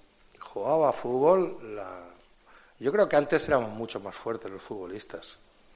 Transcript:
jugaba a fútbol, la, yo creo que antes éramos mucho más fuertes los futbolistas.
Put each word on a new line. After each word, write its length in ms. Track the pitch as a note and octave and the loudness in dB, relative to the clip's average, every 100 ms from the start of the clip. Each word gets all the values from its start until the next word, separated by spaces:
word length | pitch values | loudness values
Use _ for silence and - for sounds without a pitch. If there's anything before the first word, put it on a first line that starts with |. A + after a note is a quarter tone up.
| _ _ _ - | _ _ _ -20
jugaba 500 | - - G#2+ D#3+ C#3+ | -12 -6 0 4 4
a 40 | |
fútbol, 800 | - A#2+ B2+ D3 F#3+ E3 - A2+ G#2 | 2 -2 4 6 6 2 -6 -12 -12
la, 280 | F#2 F2+ F2 - _ _ _ - - _ | -12 -14 -16 -20 _ _ _ -20 -20 _
yo 120 | A#2+ | 0
creo 180 | G3 G3 | 2 4
que 60 | D3+ | 4
antes 320 | C#3+ D#3 - | 4 2 4
éramos 240 | C#3 A2 | 2 2
mucho 280 | G#2+ A2+ G#2 | -6 -8 -8
más 160 | G2 - | -10 -8
fuertes 360 | A#2 A2+ G2 | -6 -6 -8
los 100 | F#2+ | -12
futbolistas. 800 | - G#2+ F2+ G2+ - E2 - - _ _ _ | -10 -10 -8 -10 -10 -14 -16 -20 _ _ _